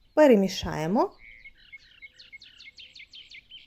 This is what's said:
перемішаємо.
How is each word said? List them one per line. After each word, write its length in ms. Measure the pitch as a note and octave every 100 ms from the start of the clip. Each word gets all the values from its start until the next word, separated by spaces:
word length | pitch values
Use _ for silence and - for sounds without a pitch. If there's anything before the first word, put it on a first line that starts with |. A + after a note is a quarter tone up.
| _
перемішаємо. 960 | - D4 G#3 F#3+ - F#3 D3+ D#3 A3+ G4 - - - - _ - C6+ _ C6+ C6+ - C6+ C6+ - C6+ C6+ - - - C6 - - - - C6+